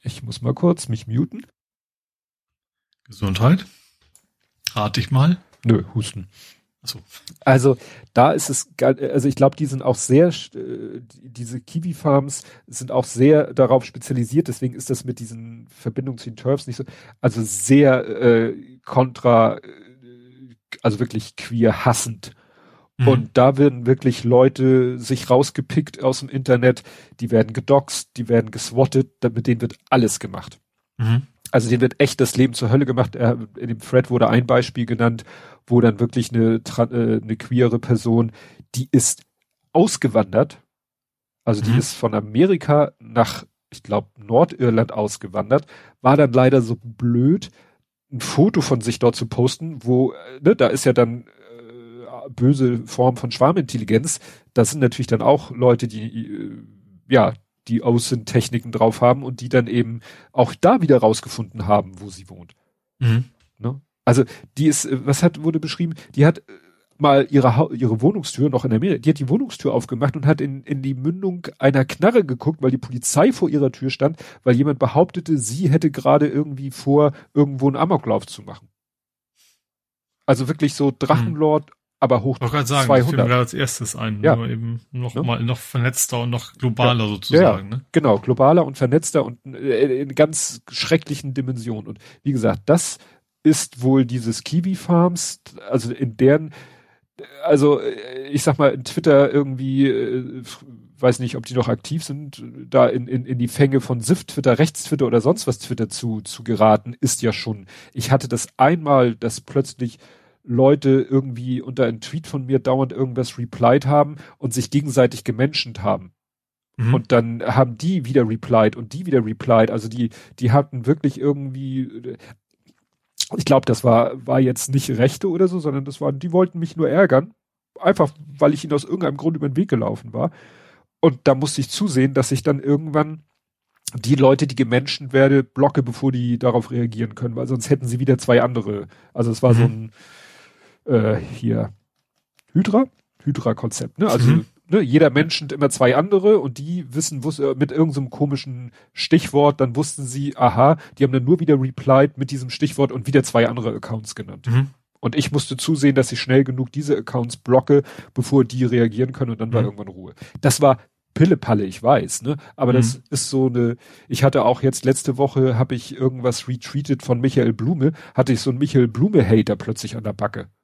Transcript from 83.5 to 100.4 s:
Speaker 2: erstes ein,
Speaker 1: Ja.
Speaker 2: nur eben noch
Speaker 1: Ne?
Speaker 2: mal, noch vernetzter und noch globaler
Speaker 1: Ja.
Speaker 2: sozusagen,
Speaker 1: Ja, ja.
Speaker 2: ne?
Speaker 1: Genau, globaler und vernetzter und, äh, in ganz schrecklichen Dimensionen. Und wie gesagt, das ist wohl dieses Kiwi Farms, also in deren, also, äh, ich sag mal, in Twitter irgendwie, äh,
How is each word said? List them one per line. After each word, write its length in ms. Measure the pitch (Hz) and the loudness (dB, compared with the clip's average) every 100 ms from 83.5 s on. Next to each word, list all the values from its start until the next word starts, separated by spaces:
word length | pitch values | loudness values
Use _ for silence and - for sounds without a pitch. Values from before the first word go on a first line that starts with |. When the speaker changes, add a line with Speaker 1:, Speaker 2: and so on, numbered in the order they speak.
Speaker 2:
erstes 420 | - 131 - 110 | -4 -6 -6 -10
ein, 280 | - 110 104 | -8 -8 0
Speaker 1:
Ja. 120 | 151 | 0
Speaker 2:
nur 140 | 120 117 | 0 -2
eben 320 | 113 117 117 _ | -6 -8 -10 _
noch 220 | 123 123 | -10 -8
Speaker 1:
Ne? 80 | 135 | -4
Speaker 2:
mal, 200 | 123 113 | -4 -2
noch 140 | 117 120 | -4 -6
vernetzter 640 | - 127 123 123 - 123 | -6 -4 -2 -2 -4 -4
und 60 | 120 | -4
noch 220 | 120 - | -6 -8
globaler 500 | _ 127 113 120 120 | _ -4 2 2 2
Speaker 1:
Ja. 40 | 107 | -2
Speaker 2:
sozusagen, 340 | 101 - 151 | -4 2 4
Speaker 1:
Ja, 140 | 170 98 | 4 2
ja. 200 | 98 127 | -6 -12
Speaker 2:
ne? 80 | - | -2
Speaker 1:
Genau, 260 | 170 147 101 | 0 2 2
globaler 460 | 131 123 135 175 | 0 4 4 4
und 120 | 139 135 | 2 -2
vernetzter 460 | 127 151 - 151 | 0 0 0 -2
und, 140 | 120 120 | -2 -8
äh, 560 | 139 127 139 117 139 127 | -18 -8 -2 0 0 0
in 140 | 139 | -4
ganz 460 | 131 156 156 - 117 - | 2 2 2 -8 -10 -14
schrecklichen 640 | - - 160 - 143 139 | -8 -2 -2 -2 -10 -6
Dimensionen. 540 | 135 127 123 113 107 107 | -6 -6 -8 -8 -10 -10
Und 120 | 107 - _ | -18 -20 _
wie 80 | 143 | -4
gesagt, 300 | 131 107 95 | 0 0 -2
das 320 | 120 170 - - _ _ _ _ | 2 2 2 -12 _ _ _ _
ist 400 | 151 151 - 120 | 0 0 -4 -4
wohl 220 | 127 135 | 2 2
dieses 380 | 120 123 117 113 | 2 -2 -6 -8
Kiwi 320 | - 165 180 | -4 -4 -2
Farms, 640 | 185 - 170 180 175 - - - - 104 | -6 0 2 2 0 -8 -12 -20 -20 -4
also 220 | 123 113 | -2 -2
in 240 | 127 131 110 | -6 -6 2
deren, 340 | 131 156 156 - - _ _ _ _ - - - | 4 4 0 -16 -20 _ _ _ _ -20 -20 -8
also, 340 | 156 147 147 143 | 2 4 4 2
äh, 480 | - 110 117 131 135 | -4 -8 -14 -14 -6
ich 120 | 143 | -2
sag 140 | - 139 | 0 2
mal, 160 | 143 | 2
in 100 | 135 | 0
Twitter 480 | 123 - 165 139 139 | -8 -2 4 4 4
irgendwie, 560 | 143 139 131 135 135 139 | 0 -2 -6 -4 0 0
äh, 540 | 117 117 123 127 127 | 0 -4 -6 -8 -14